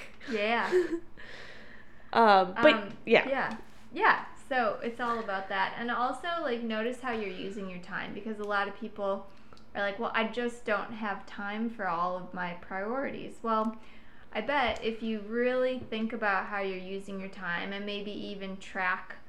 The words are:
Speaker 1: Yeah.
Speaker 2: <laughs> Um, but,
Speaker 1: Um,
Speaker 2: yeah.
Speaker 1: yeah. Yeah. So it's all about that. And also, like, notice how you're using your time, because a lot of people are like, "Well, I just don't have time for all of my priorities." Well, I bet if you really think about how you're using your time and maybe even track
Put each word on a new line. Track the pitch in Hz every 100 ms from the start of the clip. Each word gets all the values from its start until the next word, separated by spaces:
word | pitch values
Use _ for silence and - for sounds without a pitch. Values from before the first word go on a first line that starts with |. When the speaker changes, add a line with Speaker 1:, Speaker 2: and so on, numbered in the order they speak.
| - - -
Speaker 1:
Yeah. | 214 208 233 190 370
Speaker 2:
<laughs> | 339 339 - - - - - - - - - - -
Um, | 226 226 190 185 190
but, | 302 220
Speaker 1:
Um, | - - -
Speaker 2:
yeah. | 220 262
Speaker 1:
yeah. | 269 165 226 - - -
Yeah. | 269 415 - - - -
So | 254 220 -
it's | 233 226
all | 240 233
about | 202 190 196
that. | 196 190 -
And | 233
also, | 202 254 269 349 339
like, | 294 240
notice | 233 220 226 247
how | 247
you're | 226 196
using | 185 190 202 190
your | 180
time, | 180 180 -
because | - 226 208
a |
lot | 208 202 202
of | -
people | 220 - 196 202 - - - - -
are | -
like, | 202 196
"Well, | 233
I | 226 214
just | 240 240 240
don't | - 202 226
have | 220 220 196 -
time | - 202 214 226
for | 226 190
all | 170 180 180
of | 180
my | 185 180 175
priorities." | - 190 208 262 285 - - -
Well, | 226 220 220 220 - - - - -
I | 214
bet | 226 285 240 -
if | 226 226
you | 226 214 202
really | 233 247 254 254 254 -
think | 220 220
about | 226 214 190 202
how | 202
you're | 196 185
using | 185 196 196 196
your | 190
time | 196 180 175 190
and | 202
maybe | 208 202 208
even | 214 208 196 190 190
track | - 196 185 185 - -